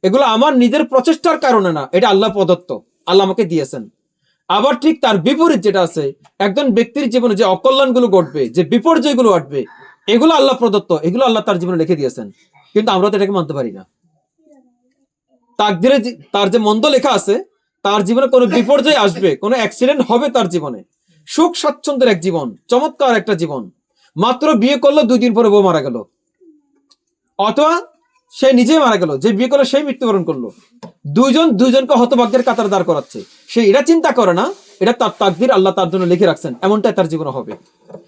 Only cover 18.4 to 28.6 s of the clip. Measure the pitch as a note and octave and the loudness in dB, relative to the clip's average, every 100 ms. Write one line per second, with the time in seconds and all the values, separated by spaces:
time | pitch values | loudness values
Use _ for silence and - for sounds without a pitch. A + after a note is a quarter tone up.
18.4 | A#3+ A#3+ G#3+ C#4 C4+ C#4+ G3+ E3+ F#3 C#3 | 2 0 2 2 2 2 0 0 -2 -2
19.4 | G3+ B3 G#3+ - B3+ D4 - A#3 C#4+ A#3+ | -2 -2 -4 -2 -2 0 0 0 0 -2
20.4 | F#3+ E3+ D3 A2 - _ _ _ - - | -2 -4 -6 -12 -18 _ _ _ -10 0
21.4 | E4+ E4+ D4+ D4 - C#4 B3 F#3+ F3+ E3 | 0 0 -6 -4 -6 0 2 2 -2 -4
22.4 | C3 G2 _ B3 D4+ - C4+ A3+ F#3+ F#3 | -6 -12 _ -2 -2 -2 0 0 -2 -4
23.4 | D#3+ C#3 F#2+ _ _ _ _ D3+ G#3+ B3 | -4 -8 -12 _ _ _ _ -4 -2 0
24.4 | D#4 B3 A#3+ C#4+ C#4 D4+ A#3+ B3 A#3+ G#3+ | 0 0 0 2 2 2 2 2 0 2
25.4 | A3+ G3+ F#3+ D#3+ C3+ A#2 G#2 _ _ _ | 2 4 2 0 -4 -8 -12 _ _ _
26.4 | E4+ D4+ _ _ _ _ _ _ _ - | _ _ _ _ _ _ _ _ _ -4
27.4 | G3+ A3+ D4+ E4+ - _ _ _ _ - | -2 2 0 0 -6 _ _ _ _ 0
28.4 | C4+ B3+ | 2 4